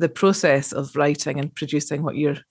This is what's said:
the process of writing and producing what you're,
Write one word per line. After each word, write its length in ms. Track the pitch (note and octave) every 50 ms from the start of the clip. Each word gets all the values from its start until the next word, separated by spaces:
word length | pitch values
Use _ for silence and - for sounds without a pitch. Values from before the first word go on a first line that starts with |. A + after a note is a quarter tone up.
the 80 | E3+ E3
process 640 | - - G3 G3 G3 G3 - D#3+ C3+ C#3 C#3+ -
of 220 | - C#3+ C#3 C#3 -
writing 420 | C#3+ C#3+ D3 D3 - - D3 C#3 C#3
and 160 | C#3+ D3+ -
producing 480 | - D3+ C#3 D3+ D3 D3 - D3 D3
what 140 | D#3+ D3+ -
you're, 200 | C#3+ D3+ C#3+ C#3+ C#3+ - _